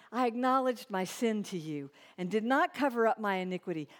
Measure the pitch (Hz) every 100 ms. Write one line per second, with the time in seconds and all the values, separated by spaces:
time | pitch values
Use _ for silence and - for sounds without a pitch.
0 | - 226 247 233 254 262 254 233 - 190
1 | 180 - 233 214 185 180 156 147 139 -
2 | - - 180 214 226 269 339 - 277 233
3 | 226 214 208 190 185 180 - 160 147